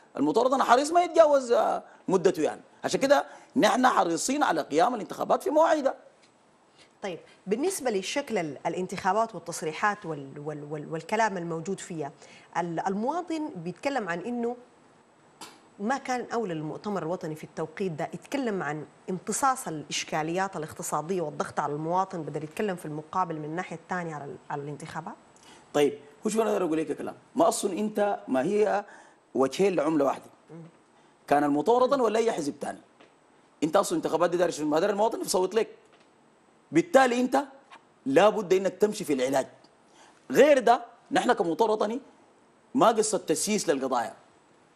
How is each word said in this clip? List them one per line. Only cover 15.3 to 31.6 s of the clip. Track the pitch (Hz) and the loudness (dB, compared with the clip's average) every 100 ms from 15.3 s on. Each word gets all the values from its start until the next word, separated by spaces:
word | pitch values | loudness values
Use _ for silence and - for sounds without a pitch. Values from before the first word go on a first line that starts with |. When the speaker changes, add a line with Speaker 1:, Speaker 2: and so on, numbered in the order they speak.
| - - - - - | -20 -20 -20 -20 -8
Speaker 2:
ما | 202 269 | -4 -4
كان | 262 247 - | -2 -6 -4
أولى | 233 208 | -4 -4
للمؤتمر | 160 151 - 208 196 | -4 -6 -8 -6 -4
الوطني | 160 180 165 156 | -4 -6 -6 -10
في | |
التوقيت | 160 - 160 - 190 | -12 -8 -8 -4 -6
ده | 151 160 | -4 -8
يتكلم | - - 285 240 190 | -8 -8 -4 -4 -4
عن | 147 151 - - - | -4 -6 -10 -16 -8
امتصاص | 185 - 202 269 254 - | -8 -6 0 0 0 -4
الإشكاليات | 156 147 170 - 165 156 175 190 175 | -10 -6 -6 -4 -4 -2 -2 -2 -4
الاقتصادية | - - 170 160 151 185 | -10 -10 -6 -6 -4 -4
والضغط | 151 147 - - | -4 -4 -6 -2
على | 147 | -2
المواطن، | 147 160 185 190 180 | -2 -2 0 0 -4
بدل | 151 147 | -8 -8
يتكلم | 151 - 214 175 | -8 -6 -4 -4
في | 156 | -6
المقابل | 151 151 190 175 156 | -10 -6 -4 -2 -4
من | 151 | -6
الناحية | 165 180 165 | -6 -8 -10
الثانية | - 185 165 151 | -8 -6 -6 -8
على | |
ال-، | 143 - - | -12 -14 -10
على | 147 | -8
الانتخابات؟ | 143 143 160 165 165 - - - - - - | -8 -12 -10 -12 -12 -14 -20 -20 -20 -20 -4
Speaker 1:
طيب، | 147 143 143 - - 220 | 2 2 0 -16 -8 -4
هو | |
شوف | 220 | 0
أنا | 214 | 0
أقدر | 208 180 | 0 0
أقول | 156 | -2
لك | 151 139 | -2 -6
كلام. | 117 - _ - | -8 -12 _ 2
ما | 170 | 2
أصلًا | - 202 | 2 -2
أنت، | 180 214 214 202 - - | -2 -2 0 0 0 -2
ما | 131 | -2
هي | 147 208 208 196 - - - _ _ 120 | 0 2 2 0 -4 -16 -20 _ _ 0
وجهين | 135 - 196 165 | 0 2 2 2
لعملة | 147 160 139 | 0 2 0
واحدة. | 113 - - _ | -2 -10 -20 _
Speaker 2:
مم. | 160 165 _ _ _ _ _ - | -20 -20 _ _ _ _ _ 2
Speaker 1:
كان | 143 | 2
المطور | 143 143 | 4 2